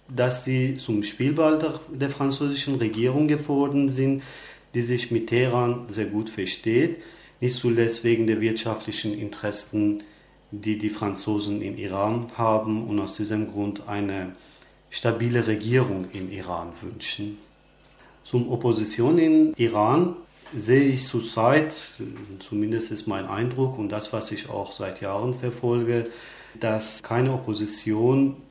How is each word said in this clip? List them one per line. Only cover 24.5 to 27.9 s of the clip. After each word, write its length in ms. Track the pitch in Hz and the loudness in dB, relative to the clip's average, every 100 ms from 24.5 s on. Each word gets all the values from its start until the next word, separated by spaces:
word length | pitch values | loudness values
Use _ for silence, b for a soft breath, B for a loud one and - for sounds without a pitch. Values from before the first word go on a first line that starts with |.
| 104 98 | -6 -8
seit 300 | - 95 - | -6 -8 -6
Jahren 340 | 98 101 127 127 | -4 -2 -2 -2
verfolge, 720 | 123 - 120 120 117 117 117 B B B B 110 | -4 -2 2 2 2 0 0 B B B B -6
dass 440 | 113 110 - - | -2 -2 -4 -12
keine 300 | - 117 135 | -2 0 2
Opposition, 1040 | 127 - 104 104 - 110 | 0 -2 -4 -4 -4 -2